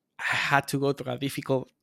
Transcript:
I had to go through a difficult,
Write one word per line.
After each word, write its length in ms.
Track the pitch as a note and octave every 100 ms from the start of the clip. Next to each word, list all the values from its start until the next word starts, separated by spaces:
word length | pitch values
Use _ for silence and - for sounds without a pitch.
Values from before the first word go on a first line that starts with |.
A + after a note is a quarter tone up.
| _ -
I 180 | - -
had 320 | - C#3+ -
to 100 | C#3
go 140 | C#3
through 180 | C#3 C3
a 40 | B2
difficult, 520 | C#3 - - C3 - _